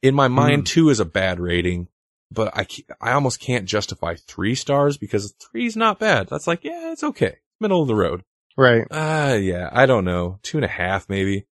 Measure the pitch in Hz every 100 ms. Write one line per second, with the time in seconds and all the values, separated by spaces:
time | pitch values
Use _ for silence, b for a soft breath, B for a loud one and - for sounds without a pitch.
0 | 131 139 135 127 147 143 - 165 160 123
1 | 87 98 95 90 87 87 87 90 87 _
2 | _ _ _ - 107 - 98 - - -
3 | - 131 139 - - 123 92 104 - -
4 | 82 85 _ - 95 127 - 143 143 143
5 | 101 107 101 _ - 226 240 220 226 202
6 | 220 147 95 147 - 175 - 339 330 330
7 | 302 254 101 - _ _ 214 185 143 107
8 | 87 87 - _ _ - 131 117 - 156
9 | 156 156 147 117 95 87 87 - 131 123
10 | 92 90 87 95 - 156 113 - 90 98
11 | - 98 98 98 -